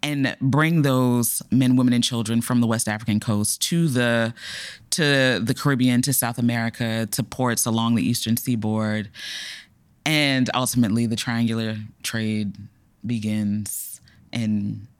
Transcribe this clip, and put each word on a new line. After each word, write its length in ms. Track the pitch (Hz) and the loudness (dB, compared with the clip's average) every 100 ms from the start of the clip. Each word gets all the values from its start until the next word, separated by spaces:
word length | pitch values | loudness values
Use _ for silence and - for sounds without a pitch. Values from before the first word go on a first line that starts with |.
and 340 | 147 147 131 - | -2 0 -2 0
bring 440 | 135 135 160 165 | 0 2 4 4
those 580 | 139 127 127 120 117 - - | 4 2 2 2 0 -4 0
men, 260 | 123 127 127 | 2 4 4
women, 180 | 127 | 4
and 100 | 120 | 2
children 360 | 117 117 110 117 | 0 -2 0 -2
from 220 | 117 123 | 2 2
the 60 | 117 | 2
West 200 | 113 - | 0 -2
African 320 | 107 113 104 | -4 0 0
coast 440 | - 104 104 - | 0 0 0 -2
to 240 | - 170 165 | -2 0 2
the, 480 | 127 120 117 113 117 - - - - - | 2 2 2 0 -4 -12 -12 -12 -16 -8
to 480 | - 147 139 131 110 | 0 2 4 2 2
the 140 | 113 131 | -2 0
Caribbean, 480 | 147 135 127 123 | 0 2 4 2
to 100 | 127 | 2
South 240 | 131 120 120 | 0 -2 0
America, 720 | 120 120 113 - 117 113 113 | 0 0 -2 -2 -2 -2 -2
to 140 | - | -4
ports 420 | 113 - 127 113 - | -6 -2 -2 0 0
along 300 | 113 113 117 | 2 2 2
the 120 | 92 | 2
eastern 300 | 120 - 117 | 0 0 -2
seaboard. 720 | - 117 107 110 107 107 98 - - - - - - _ _ _ 151 | 0 -2 0 -2 0 -2 -6 -12 -12 -12 -12 -16 -20 _ _ _ -2
And 460 | 156 143 131 127 | 2 2 2 2
ultimately, 540 | 127 127 123 113 113 117 | 2 0 2 2 2 0
the 80 | 113 | -2
triangular 640 | - 117 117 113 110 110 107 - | -2 0 2 0 -2 -6 -10 -10
trade 540 | - 113 110 107 104 - 101 _ _ _ | -6 -4 -2 -2 -2 -6 -16 _ _ _
begins 1000 | 113 120 107 107 104 104 101 - - - - - _ | -6 -4 -2 0 0 -2 -4 -10 -12 -16 -20 -20 _
and 540 | 117 110 104 101 107 101 | -4 0 0 -2 -6 -12